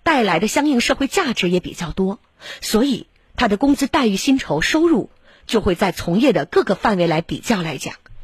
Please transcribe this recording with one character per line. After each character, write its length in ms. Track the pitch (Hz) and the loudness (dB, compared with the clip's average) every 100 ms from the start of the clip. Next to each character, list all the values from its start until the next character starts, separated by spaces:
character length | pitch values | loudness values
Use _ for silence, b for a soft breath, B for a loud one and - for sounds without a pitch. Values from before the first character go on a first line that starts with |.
带 220 | - 294 | 0 2
来 160 | 208 170 | 2 0
的 80 | 208 | 0
相 180 | 302 294 | 0 2
应 140 | 247 | 2
社 160 | - 277 | 0 0
会 100 | 269 | 0
价 260 | - 311 | -2 -2
值 160 | 214 180 | -2 0
也 120 | 180 | -2
比 120 | - | -4
较 200 | - 165 | -10 -8
多， 260 | - 190 196 _ _ B B | -4 -4 -4 _ _ B B
所 220 | - 214 | -2 0
以 240 | 285 226 - _ _ - | 0 -2 -8 _ _ -2
他 100 | 240 | 0
的 100 | 202 | 2
工 200 | 277 285 | 2 2
资 100 | 277 | 2
待 220 | 320 233 | 2 2
遇、 80 | 190 | 0
薪 200 | - 269 | 2 0
酬、 240 | - 151 | 0 -2
收 280 | - 320 339 | 0 2 2
入 220 | 262 - b b b - | 2 -2 b b b -4
就 140 | 220 | -2
会 160 | 202 175 | 0 0
在 160 | 196 | 0
从 260 | - - 180 | -2 -2 2
业 140 | 277 | 4
的 120 | 175 | 2
各 200 | 147 381 | 2 0
个 100 | - | 0
范 240 | 190 247 196 | 0 0 2
围 80 | 170 | 2
来 140 | 160 | 0
比 180 | - 143 | -2 -6
较 240 | - 208 | -2 -2
来 160 | 160 139 | -2 -8
讲 160 | - - - - | -10 -14 -20 -18